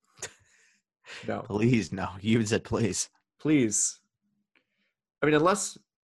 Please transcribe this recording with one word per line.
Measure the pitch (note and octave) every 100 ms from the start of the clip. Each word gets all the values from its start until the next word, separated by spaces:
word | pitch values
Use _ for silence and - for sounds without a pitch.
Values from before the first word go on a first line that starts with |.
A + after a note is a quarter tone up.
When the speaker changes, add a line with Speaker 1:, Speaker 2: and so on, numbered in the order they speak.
| _ _
Speaker 1:
<laughs> | - - _ _ _ _ _ _ - - A2+
Speaker 2:
No. | G#2
Speaker 1:
Please, | - G2+ A#2 A#2+ F#2+
no. | F#2+ F2+ F#2+
You | G2+
even | A#2 G#2+
said | G#2+
please. | - G#2+ A2 F#2 - _ _ _
Speaker 2:
Please. | D3 D3+ A#2 G2+ - - _ _ _ _ _ _ _ _ _ _ _ _
I | C#3+
mean, | D3+
unless | E3+ G3+ - - _ _